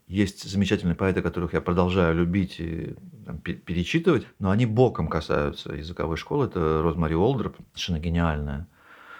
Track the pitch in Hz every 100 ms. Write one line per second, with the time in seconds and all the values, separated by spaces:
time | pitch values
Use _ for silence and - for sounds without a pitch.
0 | - 92 98 - - 95 95 104 87 82
1 | 95 90 85 87 87 82 90 87 90 95
2 | 85 82 87 98 90 - 82 82 - -
3 | - - - - - - - 87 85 165
4 | 180 123 - - 95 104 120 110 123 -
5 | 80 82 - 73 73 - - 71 78 -
6 | 80 80 - 147 123 92 78 78 82 80
7 | 80 82 110 131 - - - - - 80
8 | 85 82 82 76 73 71 85 _ - -
9 | - -